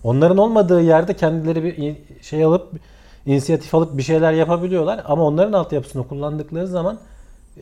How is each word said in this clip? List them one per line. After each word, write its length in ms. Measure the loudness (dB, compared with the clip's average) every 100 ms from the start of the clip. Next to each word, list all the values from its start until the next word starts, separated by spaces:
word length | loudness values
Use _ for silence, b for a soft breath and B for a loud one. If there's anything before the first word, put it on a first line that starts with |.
onların 340 | -2 2 4 4
olmadığı 440 | 4 2 4 4
yerde 320 | 4 4 2
kendileri 500 | -2 -2 -2 -4 -4
bir 140 | -4 -6
in-, 200 | -8 -8 -16 -20
şey 220 | -8 0
alıp, 280 | 2 2 -2 -18 b b b b -2
inisiyatif 500 | 0 0 -2 0 0
alıp 220 | 0 -4
bir 60 |
şeyler 280 | 0 2 2
yapabiliyorlar. 680 | 2 0 0 -2 -2 -2 -4 -2
Ama 180 | 0
onların 300 | 2 2 2
altyapısını 540 | 0 -2 -4 -6 -8 -8
kullandıkları 600 | -8 -8 -8 -8 -8 -6
zaman 320 | -4 -4 -6 b b b b b -20